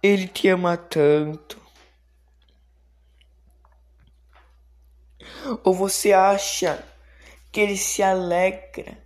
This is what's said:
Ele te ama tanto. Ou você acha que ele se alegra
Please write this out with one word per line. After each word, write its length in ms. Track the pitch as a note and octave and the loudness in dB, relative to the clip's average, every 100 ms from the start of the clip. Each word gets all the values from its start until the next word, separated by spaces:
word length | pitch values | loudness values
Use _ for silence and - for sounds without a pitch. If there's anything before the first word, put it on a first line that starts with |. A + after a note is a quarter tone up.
Ele 260 | G3 G3+ F#3 | 2 0 -2
te 200 | - G3+ | -2 0
ama 280 | F#3 F3+ E3+ | 2 0 -4
tanto. 840 | - D#3+ D3 D3 D3+ D3+ _ - _ _ _ _ _ _ _ _ _ _ _ _ _ _ _ _ _ _ _ _ _ _ _ _ _ _ _ _ _ _ _ _ _ _ _ _ - - C#4+ A3+ | -4 0 2 2 0 -10 _ -20 _ _ _ _ _ _ _ _ _ _ _ _ _ _ _ _ _ _ _ _ _ _ _ _ _ _ _ _ _ _ _ _ _ _ _ _ -20 -14 -10 -2
Ou 100 | - | 0
você 380 | F#3 G3 - G#3 | 0 0 -2 4
acha 720 | F#3 F#3+ G3 - - F3 D3 - _ _ _ - - _ | 4 4 2 -2 -4 -4 -4 -12 _ _ _ -20 -20 _
que 100 | - | -2
ele 160 | G#3 G3 | -2 -2
se 260 | - - | -6 0
alegra 920 | F#3+ F#3+ F3+ F3 F#3 F#3 - - - - | 0 0 0 0 0 -2 -16 -16 -16 -20